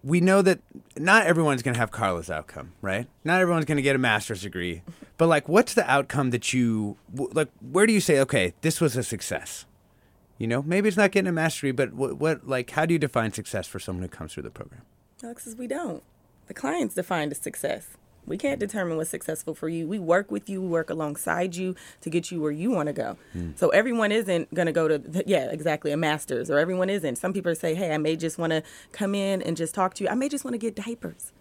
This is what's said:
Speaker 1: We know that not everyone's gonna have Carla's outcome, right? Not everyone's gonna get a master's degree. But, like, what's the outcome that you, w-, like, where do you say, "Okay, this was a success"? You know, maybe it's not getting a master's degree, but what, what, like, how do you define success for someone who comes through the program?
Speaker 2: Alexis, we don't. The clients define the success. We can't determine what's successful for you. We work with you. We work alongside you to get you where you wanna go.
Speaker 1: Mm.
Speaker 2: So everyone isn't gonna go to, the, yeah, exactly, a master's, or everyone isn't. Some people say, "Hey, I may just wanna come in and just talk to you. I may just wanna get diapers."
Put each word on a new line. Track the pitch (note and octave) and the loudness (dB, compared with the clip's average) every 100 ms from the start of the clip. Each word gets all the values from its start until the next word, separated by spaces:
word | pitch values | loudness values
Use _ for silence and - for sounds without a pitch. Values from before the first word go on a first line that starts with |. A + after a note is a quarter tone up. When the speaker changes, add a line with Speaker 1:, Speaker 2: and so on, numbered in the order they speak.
Speaker 1:
We | C3 F3 | 2 4
know | F3+ G3 | 6 6
that | F#3+ F3+ _ - _ - | 6 2 _ -20 _ -2
not | D#3+ A3 F3+ | 6 6 6
everyone's | E3+ D#3 C3+ | 4 4 2
gonna | B2 A#2+ | 0 0
have | A2+ | 0
Carla's | - G#2 F2 D#2+ | 0 0 0 -2
outcome, | D#2 - - D2+ - | -6 -6 -14 -14 -8
right? | G2+ F#2+ - _ D3 | -4 -4 -4 _ 0
Not | F3+ | 2
everyone's | F3+ E3+ C#3+ | 4 2 2
gonna | D3 | 2
get | C3+ C3+ | 2 4
a | |
master's | B2+ G#2+ - G#2 | 4 2 0 -6
degree. | G2 F2 F2 E2 - - - - | -6 -4 -4 -4 -10 -20 -20 0
But, | E3 | 4
like, | D#3 - | 4 4
what's | F3+ B3+ | 2 4
the | - F3+ | 0 2
outcome | C#3 C3+ D#3 C3 | 2 2 0 2
that | A#2+ - | 0 0
you, | B2+ A#2+ A2 G#2 G2 _ | 2 2 2 -2 -8 _
w-, | B2+ B2+ | -6 -2
like, | D3+ D3+ _ | -2 -2 _
where | - D#3+ A3 | -2 4 6
do | |
you | G#3+ | 4
say, | F3+ C#3+ | 4 4
"Okay, | C3+ B2+ F2+ - | 4 2 0 0
this | D#3+ D#3 | -2 2
was | D#3+ A#2+ | 2 0
a | |
success"? | A2+ G#2 - F2 - - - _ _ _ _ _ _ _ | -4 -6 -6 -8 -8 -14 -16 _ _ _ _ _ _ _
You | A2+ | -2
know, | A#2+ | -2
maybe | C#3+ F#3 G#3 | 0 2 2
it's | F#3+ | 4
not | G3+ | 4
getting | G3 F#3 | 4 2
a | |
master's | E3 D#3+ - | 2 0 0
degree, | C#3 | -2
but | B2+ C3 | 0 -2
what, | - C3+ C#3 | 0 -4 0
what, | D3+ D#3 - | -2 -2 -2
like, | C3 B2 | -4 -2
how | - E3 | -2 2
do | |
you | E3+ | 2
define | C#3+ B2 A2 | 2 0 -2
success | G#2+ G2+ G2+ F2 | -4 -6 -6 -6
for | F#2+ | -8
someone | - F2+ | -6 -6
who | F2+ | -6
comes | - D#2 | -8 -12
through | - | -10
the | - | -12
program? | - - - - _ _ _ | -12 -16 -16 -20 _ _ _
Speaker 2:
Alexis, | A#3 A#3 - A3 | -16 -14 -16 -12
we | B3 | -6
don't. | C#4 D#4+ - _ _ _ _ _ | -6 -6 -8 _ _ _ _ _
The | |
clients | - C4+ E4+ A3+ - | -8 -4 -2 -2 -2
define | F3 F3 D3+ | -2 -2 -2
the | C#3+ | -4
success. | - - F3 - - - _ _ - | -8 -6 -4 -4 -8 -20 _ _ -10
We | F#3 | -4
can't | C#4 C#4 | -2 -2
determine | G3+ G#3+ F3 D#3+ | -4 -2 -2 -2
what's | D#3+ | -4
successful | - - D#3+ - | -6 -6 -8 -8
for | D#3 D#3+ | -6 -4
you. | E3 D#3+ | -4 -4
We | G#3 | -4
work | E3 F3 G#3 | 2 2 2
with | G#3 - | -6 -4
you. | F#3+ | -6
We | F#3 | 0
work | E3 D#3+ | 0 0
alongside | D#3+ D3+ D3 - E3+ F#3 | -4 -4 -4 -2 0 -2
you | F3 F#3 F#3 - - | -2 -6 -6 -12 -12
to | - | -4
get | E3+ E3 | -2 -2
you | E3+ | -4
where | D3+ | -4
you | D3 G3 | -2 0
wanna | G#3+ D3+ | 0 -2
go. | C#3 A#2 - - F2+ | -4 -6 -8 -10 -8
Speaker 1:
Mm. | E2+ D2 | -8 2
Speaker 2:
So | F3+ | 4
everyone | F#3+ A#3 A#3 G#3 | 4 2 2 2
isn't | G#3+ G3 F3 - | 2 2 -2 -2
gonna | E3 E3+ | 0 0
go | D#3+ D#3+ | 2 2
to, | D3+ | 0
the, | - E3 - | -2 -4 0
yeah, | F#3 B2+ | 0 0
exactly, | D#3+ D#3 D3+ D3+ | -4 -2 -2 -2
a | D3 | 0
master's, | D#3 D3+ - B2 D#3+ | 0 0 -2 -4 2
or | C#3+ | 2
everyone | E3 F#3 F#3 | 2 2 0
isn't. | G3 D#3 A#2+ | 0 -2 -2
Some | F#3 | -2
people | F#3+ F3 E3 | -2 -2 -2
say, | E3+ D#3+ | -2 -2
"Hey, | F#3 | 0
I | D#3 | 0
may | D3+ D#3+ | 0 -2
just | D#3+ D#3 | -4 -2
wanna | E3 D#3+ - - - | 0 0 -2 -20 -20
come | - G3+ G3+ | -6 -2 0
in | G3 F#3+ | 0 0
and | - E3 | -2 -2
just | E3 - | -4 0
talk | F#3 - | -2 0
to | G3 | -2
you. | |
I | A#3+ | 0
may | C#4 | -2
just | C#4+ C4 | -4 -4
wanna | A#3+ | -4
get | A3+ G3+ | -4 -4
diapers." | G3+ A#3 F3 - - _ | -8 -8 -10 -12 -18 _